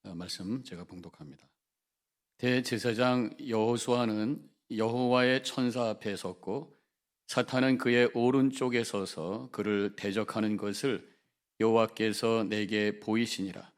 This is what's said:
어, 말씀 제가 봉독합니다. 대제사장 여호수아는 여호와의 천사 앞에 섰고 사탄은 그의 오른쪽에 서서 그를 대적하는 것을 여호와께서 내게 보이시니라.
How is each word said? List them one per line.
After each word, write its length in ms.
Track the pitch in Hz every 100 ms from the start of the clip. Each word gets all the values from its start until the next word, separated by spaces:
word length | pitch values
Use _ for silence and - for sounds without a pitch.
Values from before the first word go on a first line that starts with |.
어, 120 | 98
말씀 480 | 87 90 - 92 127
제가 220 | - 87
봉독합니다. 640 | 87 92 82 - 73 67 _ _ _ _ _ _ _ _ _ _
대제사장 960 | 123 123 123 113 123 110 127 127 110 - 123
여호수아는 1000 | 110 110 120 - 123 117 107 110 147 - _ _
여호와의 720 | 113 110 120 123 127 123 131
천사 460 | 131 - 123 120 117
앞에 260 | 107 107
섰고 600 | 95 90 90 - 117 - _ _ _ _ _ -
사탄은 500 | - 120 127 131 127
그의 340 | 123 120 120
오른쪽에 680 | 120 123 135 135 131 127 120
서서 680 | 113 101 95 - 82 110 131
그를 440 | - 104 104 101
대적하는 640 | - 101 101 104 110 107 101
것을 500 | 101 98 139 98 - _ _ _ _ _
여호와께서 840 | 113 113 113 - 110 101 117 113
내게 540 | 101 107 104 107 104 104
보이시니라. 720 | - 110 117 - 95 - -